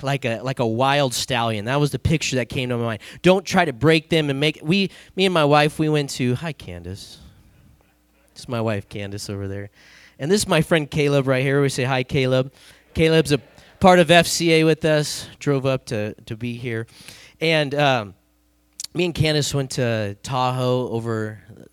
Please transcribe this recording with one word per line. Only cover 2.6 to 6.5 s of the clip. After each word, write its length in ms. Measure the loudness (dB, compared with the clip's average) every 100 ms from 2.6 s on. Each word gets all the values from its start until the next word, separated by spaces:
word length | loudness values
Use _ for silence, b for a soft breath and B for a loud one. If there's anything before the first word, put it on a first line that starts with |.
| -4
to 80 | -4
my 80 |
mind. 180 | -4 -6 B B
Don't 220 | 2 2
try 200 | 2 0
to 80 | 0
break 360 | 2 4 4 2
them 220 | 0 0
and 80 | 0
make, 220 | -2 -2
we, 300 | -2 0 -2 B B -2
me 80 |
and 100 | 2
my 100 | 4
wife, 360 | 4 6 4 0
we 80 | 0
went 220 | 0 -2
to, 260 | -2 -2 -2
hi, 160 | -6